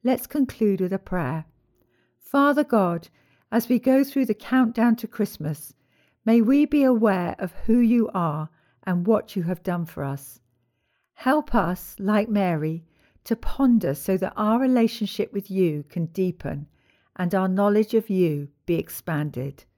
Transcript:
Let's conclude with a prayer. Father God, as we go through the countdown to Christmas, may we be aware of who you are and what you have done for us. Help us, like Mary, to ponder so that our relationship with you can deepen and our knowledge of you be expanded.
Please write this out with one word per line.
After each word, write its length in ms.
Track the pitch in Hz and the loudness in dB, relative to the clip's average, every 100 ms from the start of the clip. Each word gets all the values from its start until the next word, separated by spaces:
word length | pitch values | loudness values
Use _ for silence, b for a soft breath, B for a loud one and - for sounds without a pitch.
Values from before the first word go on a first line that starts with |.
Let's 260 | 233 262 - | 0 -2 -2
conclude 520 | 311 262 - 214 185 | -2 -2 0 0 0
with 140 | 180 | -2
a 40 | 190 | -4
prayer. 460 | - 180 135 160 156 _ _ _ _ _ _ _ | -4 -4 -4 -6 -10 _ _ _ _ _ _ _
Father 460 | - 277 285 285 | -4 2 2 2
God, 460 | 294 226 185 170 - _ _ _ _ | 0 2 2 -2 -8 _ _ _ _
as 160 | 240 - | -2 0
we 120 | 247 | 0
go 220 | 262 262 | 4 2
through 260 | 277 277 247 | 2 0 -2
the 60 | |
countdown 640 | 208 - 254 240 226 233 226 | -4 0 2 2 2 2 2
to 140 | 214 | -4
Christmas, 640 | - 196 - 151 147 - _ _ _ _ _ | -4 -6 -4 -8 -8 -12 _ _ _ _ _
may 160 | 220 233 | 2 4
we 260 | 220 285 294 | 4 4 4
be 180 | 294 262 | 4 4
aware 500 | 240 220 190 175 - | 4 2 2 -2 -6
of 140 | 180 - - | -8 -4 2
who 140 | 233 | 4
you 300 | 233 240 214 | 4 2 0
are 360 | 185 170 151 156 _ _ _ | 0 -2 -2 -8 _ _ _
and 220 | - 180 175 | -4 -2 2
what 300 | 220 - 196 | 0 0 -6
you 80 | |
have 180 | 170 185 | -4 -4
done 240 | - 175 165 | -4 -6 -6
for 200 | - 139 | -8 -8
us. 340 | 139 - - _ _ _ _ _ _ _ _ | -8 -12 -20 _ _ _ _ _ _ _ _
Help 380 | 262 302 294 | 0 0 2
us, 440 | 233 170 180 - - | 0 0 -4 -10 -6
like 300 | 196 214 220 | 0 0 0
Mary, 560 | 208 185 156 156 165 _ _ _ _ - | 0 0 0 -2 -6 _ _ _ _ -6
to 100 | 147 | -2
ponder 580 | - - 269 233 151 | -2 2 4 4 2
so 220 | 147 - 190 | -4 -2 -2
that 160 | 185 - | -2 -2
our 200 | 214 233 | 0 2
relationship 760 | 262 254 226 - 202 - - | 2 2 2 0 -6 -4 -6
with 180 | 202 196 | -6 -6
you 320 | 190 175 151 143 | 0 0 0 -8
can 160 | 175 165 | -6 -6
deepen 600 | 180 185 170 - 143 147 _ _ _ _ - | -2 -4 -4 -10 -10 -12 _ _ _ _ -6
and 180 | 180 196 | -2 0
our 140 | 190 | 0
knowledge 440 | 185 202 208 214 | 0 2 2 2
of 160 | 220 214 | 0 0
you 380 | 190 175 147 143 _ - | 0 0 0 -8 _ -4
be 100 | 165 | -4
expanded. 880 | 156 - - 156 151 120 139 139 _ | -4 -12 -6 -4 -4 -6 -10 -12 _